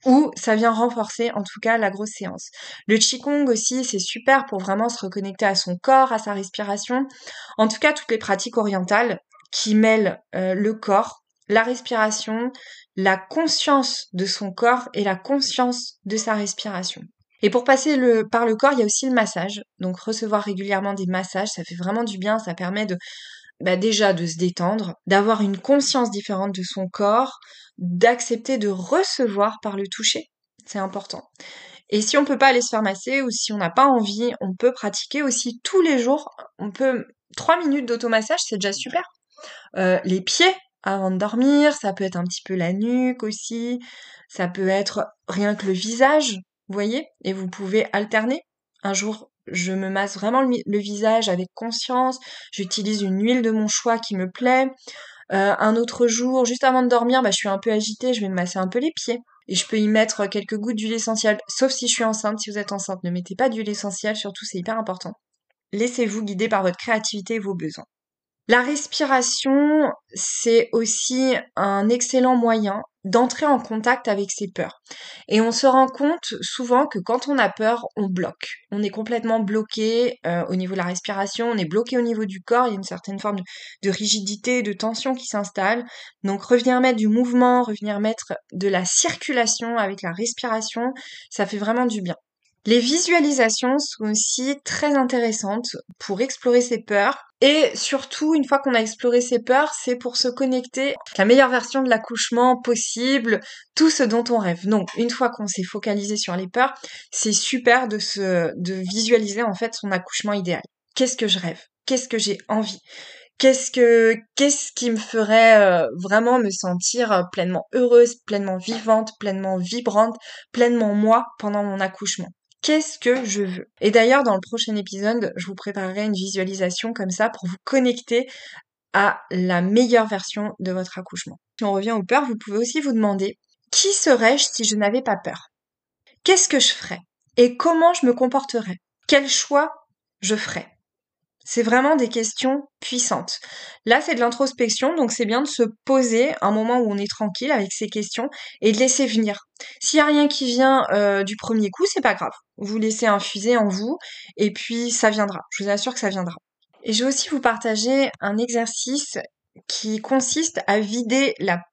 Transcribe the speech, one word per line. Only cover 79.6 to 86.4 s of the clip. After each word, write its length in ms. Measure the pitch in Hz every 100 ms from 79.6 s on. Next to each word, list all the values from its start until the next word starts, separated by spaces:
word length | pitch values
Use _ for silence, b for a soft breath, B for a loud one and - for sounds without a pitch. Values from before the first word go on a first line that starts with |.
| 214 - 220 233 247 247 170
euh, 180 | 175 -
au 80 | 185
niveau 180 | 185
de 40 | 190
la 80 | 175
respiration, 640 | 180 - 196 196 - 233
on 80 | 220
est 80 | 165
bloqué 320 | 196 240 254
au 40 |
niveau 240 | 233 220 208
du 160 | 190
corps, 260 | - 233 247
il 40 |
y 20 |
a 40 | 196
une 60 |
certaine 360 | 190 185 - 196
forme 180 | 208 202
de, 60 | 180 B B -
de 60 | 196
rigidité, 720 | 185 208 220 196 208 240 247
de 120 | 208
tension 420 | 202 220 226 277 247
qui 100 | -
s'installe. 580 | 208 196 - 190 233 240 B B _
Donc 200 | 196 196